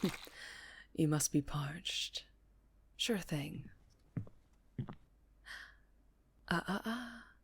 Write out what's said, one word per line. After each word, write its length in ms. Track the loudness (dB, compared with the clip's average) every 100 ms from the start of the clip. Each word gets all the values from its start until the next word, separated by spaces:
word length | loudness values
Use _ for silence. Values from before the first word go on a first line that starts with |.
<laughs> 80 | 0 -2 -10 -14 -14 -14 -16 -18 -20 4
You 120 | 6
must 240 | 6 6
be 80 | 4
parched. 800 | 2 0 -2 -4 -4 -2 -2 -4 -10 -20 _ -20 _ _ -20 -4
Sure 220 | 2 2
thing. 480 | 2 -2 -2 -4 -10 -14 -20 _ -8 -6 -6 -12 -20 -20 _ -8 -6 -6 -16 -20 -20 -20 -14 -12 -12 -18 _ _ _ _ _ _ 2
Uh, 120 | 2 4
uh, 120 | -2 0
uh. 220 | -4 -6 -12 -16 -20